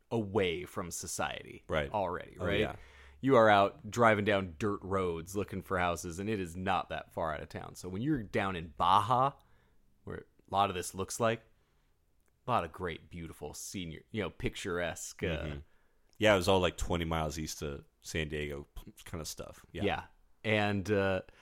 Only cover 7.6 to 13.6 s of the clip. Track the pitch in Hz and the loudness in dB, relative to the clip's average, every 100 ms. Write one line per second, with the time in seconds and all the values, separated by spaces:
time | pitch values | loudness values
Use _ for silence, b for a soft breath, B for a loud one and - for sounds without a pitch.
7.6 | 87 - 90 95 135 147 98 113 98 90 | -12 -12 -10 -4 -2 -2 -2 -2 -2 -2
8.6 | 82 - 90 98 107 123 139 - b b | -6 0 6 6 6 2 2 -2 b b
9.6 | b b b _ - - - _ - 98 | b b b _ -14 -14 -14 _ -2 2
10.6 | 101 90 87 92 95 - 113 113 - _ | 2 2 -4 -4 -6 0 0 0 -6 _
11.6 | _ _ _ _ _ _ _ _ - 113 | _ _ _ _ _ _ _ _ -2 0
12.6 | 85 - 90 78 - 85 80 - 76 82 | 0 -4 -6 -6 -10 -12 -12 -10 -12 -10